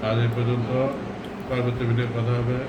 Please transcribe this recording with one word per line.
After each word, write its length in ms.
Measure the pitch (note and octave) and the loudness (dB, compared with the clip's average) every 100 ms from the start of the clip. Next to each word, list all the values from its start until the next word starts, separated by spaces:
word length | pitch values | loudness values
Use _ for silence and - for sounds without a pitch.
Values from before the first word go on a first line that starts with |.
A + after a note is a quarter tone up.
| A2 | 2
আজ 80 | A2+ | 2
এই 120 | A#2 A#2 | 2 2
পর্যন্ত, 340 | A#2+ A#2+ A2+ B2+ C3+ G3 - - - - - | 0 0 0 0 0 -2 -6 -8 -10 -10 -4
পরবর্তী 360 | B2+ B2 A#2+ A#2+ | 0 0 0 2
ভিডিও 160 | A#2 A#2+ A#2 | 2 0 0
কথা 160 | A2+ A#2+ | 0 2
হবে। 180 | A#2+ B2 | 2 0